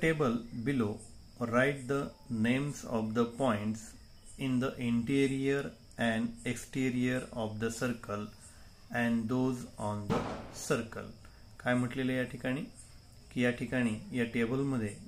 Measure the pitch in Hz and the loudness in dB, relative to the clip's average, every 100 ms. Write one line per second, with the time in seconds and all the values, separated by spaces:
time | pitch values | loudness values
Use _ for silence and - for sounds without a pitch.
0 | 160 156 135 117 - 127 113 139 104 110 | 2 4 4 2 -2 -4 0 2 2 0
1 | - - - - 117 120 135 139 123 139 | -8 -18 -16 -6 2 4 4 2 0 0
2 | 143 - - 113 113 131 147 139 - 117 | -2 -8 -6 2 4 4 2 -4 -4 -2
3 | 110 113 117 - 135 104 107 107 - - | 0 2 2 2 2 2 0 -2 -6 -16
4 | - - - - 135 127 135 - 120 117 | -20 -20 -16 -4 0 2 2 0 2 2
5 | 117 139 135 135 135 139 143 - - - | 4 4 4 4 2 2 -2 -10 -14 0
6 | 117 113 117 - 127 117 - 135 131 123 | 2 2 0 -4 -4 -4 -4 0 0 2
7 | 127 127 123 120 107 107 113 117 127 113 | 2 0 -2 -4 -4 -2 -2 0 -2 -2
8 | - 104 104 - - - - - - 120 | -4 -4 -6 -12 -20 -18 -20 -20 -6 0
9 | 117 117 110 127 127 123 117 - 104 104 | 2 2 2 2 2 0 -6 -4 -2 -2
10 | 101 123 113 - - - - 135 117 - | 0 -2 -2 -6 -10 -10 -2 -2 -2 -8
11 | 101 - - - - - 123 123 123 131 | -12 -14 -18 -20 -20 -8 0 2 0 0
12 | 127 127 120 123 131 131 220 - - - | 0 0 -2 -4 -2 -2 -4 -12 -20 -20
13 | - - - 127 123 120 120 131 117 107 | -20 -20 -8 0 2 2 -2 0 0 0
14 | - 127 113 120 117 131 139 127 104 101 | -4 -2 0 2 2 2 0 0 -2 -4